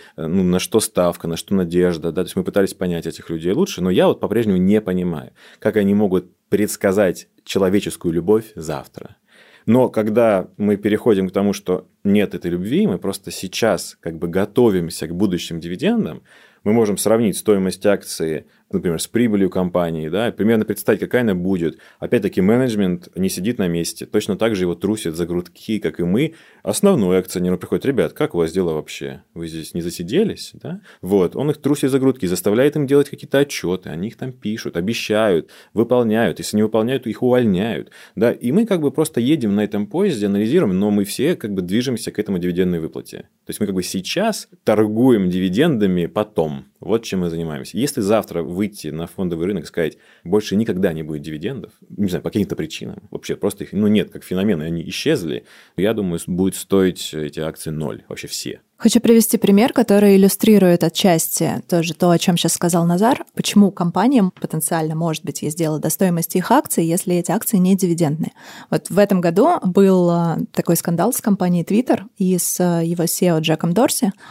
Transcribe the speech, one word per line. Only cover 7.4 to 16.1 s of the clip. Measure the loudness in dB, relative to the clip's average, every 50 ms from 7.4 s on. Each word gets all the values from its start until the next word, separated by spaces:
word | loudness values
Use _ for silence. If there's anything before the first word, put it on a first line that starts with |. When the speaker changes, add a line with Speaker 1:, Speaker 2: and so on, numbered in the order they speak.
| _
Speaker 1:
человеческую | -4 -2 0 2 2 2 2 0 -2 -8 -6 -4 -2 -2
любовь | -2 2 2 2 2 2 -4 -12
завтра. | -14 -10 -8 -8 -10 -10 -14 _ -18 -18 -18 -20 _ _ _ _ _ -20 _ _ _ _
Но | 2 4 4 4 4
когда | 2 0 -2 0 2 4 4 4 4 2 0 -4 _
мы | -2 0 0 0
переходим | 2 2 0 0 2 4 4 4 4 2 0
к | 0
тому, | 0 0 0 0
что | -2 -2 -2 -4 -4 -4 _ _ _ _
нет | 2 2 4 2 0 -2
этой | -6 -6 -4
любви, | -4 -4 -4 -2 0 0 0
мы | 0 0 -2
просто | -4 -6 -8 -6 -10 -12 -12
сейчас | -10 -12 -10 -4 0 2 2 2 0 -2 -8 -14 _
как | _ -10 -8 -6
бы | -6 -4
готовимся | -2 -2 -2 0 2 4 4 4 4 2 0 -2 -6 -8 -8 -8
к | -4
будущим | -2 0 0 0 -2 -4 -6 -10 -10
дивидендам, | -8 -8 -8 -4 -2 0 0 0 -2 -4